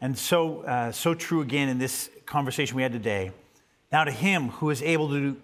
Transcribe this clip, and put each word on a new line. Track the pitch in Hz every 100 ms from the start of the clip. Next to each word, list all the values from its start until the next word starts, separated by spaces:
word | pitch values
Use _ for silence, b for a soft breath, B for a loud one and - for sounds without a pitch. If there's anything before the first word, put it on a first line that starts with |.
and | 131 127
so, | - 175 165 151
uh, | - 123 117
so | - 170
true | 165 - 165
again | 135 143 139
in | 127
this | 127 - - - -
conversation | 147 131 117 135 127
we |
had | 131
today. | 120 110 101 92 92 b b b b b
"Now | 156
to | 151
him | 113 185 185 123
who | - 151
is | 131
able | 156 160 151
to | 143 139
do, | 131